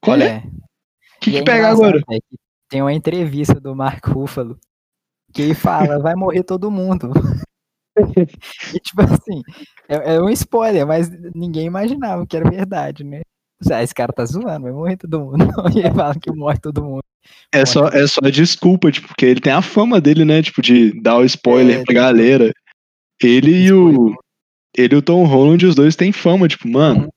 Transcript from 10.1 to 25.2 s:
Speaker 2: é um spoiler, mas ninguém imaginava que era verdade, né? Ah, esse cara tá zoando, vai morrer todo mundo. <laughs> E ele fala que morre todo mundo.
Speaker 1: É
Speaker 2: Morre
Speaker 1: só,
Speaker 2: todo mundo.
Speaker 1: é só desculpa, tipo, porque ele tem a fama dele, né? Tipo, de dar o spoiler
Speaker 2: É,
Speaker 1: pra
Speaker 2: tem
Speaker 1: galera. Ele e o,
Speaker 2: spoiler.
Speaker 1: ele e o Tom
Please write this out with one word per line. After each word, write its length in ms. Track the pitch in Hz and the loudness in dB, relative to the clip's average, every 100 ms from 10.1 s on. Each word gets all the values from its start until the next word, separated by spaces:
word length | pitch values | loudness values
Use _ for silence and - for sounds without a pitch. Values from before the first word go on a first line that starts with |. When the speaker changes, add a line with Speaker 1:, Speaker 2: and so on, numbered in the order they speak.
| 160 | 0
Speaker 2:
é 60 | |
um 80 | 185 | 0
spoiler, 560 | 226 - 233 226 202 143 | -2 -2 -2 -2 -2 -2
mas 240 | 160 170 175 170 | -2 -4 -8 -18
ninguém 320 | 170 175 156 165 | -12 -10 -8 -8
imaginava 600 | 185 214 277 247 180 170 | -6 -6 -6 -8 -8 -8
que 80 | 165 | -2
era 140 | 165 | -2
verdade, 540 | 180 190 190 143 143 | -2 -8 -8 -10 -12
né? 180 | 143 143 165 _ _ _ 165 | -16 -16 -18 _ _ _ -4
Ah, 100 | 120 | -4
esse 120 | 120 | -6
cara 180 | - 139 | -6 -8
tá 140 | - 117 | -6 -8
zoando, 380 | 151 240 156 | -8 -8 -10
vai 80 | 127 | -12
morrer 240 | 131 170 185 | -10 -8 -8
todo 220 | 170 156 | -8 -10
mundo. 180 | 139 139 | -6 -2
<laughs> 380 | - - 180 214 | -2 -2 -2 0
E 40 | |
ele 120 | 175 | -2
fala 200 | - 147 147 | -2 -4 -4
que 100 | - | -8
morre 280 | 156 147 143 | -8 -6 -6
todo 240 | 151 147 | -6 -8
mundo. 200 | 147 135 - _ _ _ _ | -8 -12 -14 _ _ _ _
Speaker 1:
É 60 | - | 0
Speaker 2:
Morre 60 | 131 | 2
Speaker 1:
só, 180 | 151 147 | 2 2
Speaker 2:
todo 80 | |
mundo. 100 | 143 | 2
Speaker 1:
é 40 | 143 | 0
só 140 | - 139 | 0 0
desculpa, 640 | 135 175 - 175 180 165 | 2 0 2 2 2 2
tipo, 160 | - - | -2 -10
porque 180 | - 127 | 0 2
ele 140 | 127 | 2
tem 140 | 143 | 0
a 80 | 139 | -2
fama 400 | 185 - 226 226 | -2 0 2 2
dele, 240 | 147 151 156 | 4 4 4
né? 160 | 156 | 2
Tipo, 180 | 156 - | 0 -4
de 380 | 123 123 113 107 | 2 4 4 2
dar 160 | 113 120 | 0 2
o 80 | 127 | 2
spoiler 500 | - - 123 127 120 | 0 2 4 4 2
Speaker 2:
É, 20 | |
Speaker 1:
pra 80 | 127 | 0
Speaker 2:
tem 100 | 120 | 2
Speaker 1:
galera. 580 | 127 120 117 135 117 - _ _ _ _ _ _ | 4 4 4 4 2 0 _ _ _ _ _ _
Ele 280 | 123 123 139 180 185 | 2 4 4 4 4
e 60 | |
o, 180 | 190 175 | 6 6
Speaker 2:
spoiler. 240 | 143 113 - _ _ _ _ _ - | 4 2 -2 _ _ _ _ _ 0
Speaker 1:
ele 180 | 123 143 | 2 2
e 20 | |
o 40 | |
Tom 220 | 139 175 | 2 2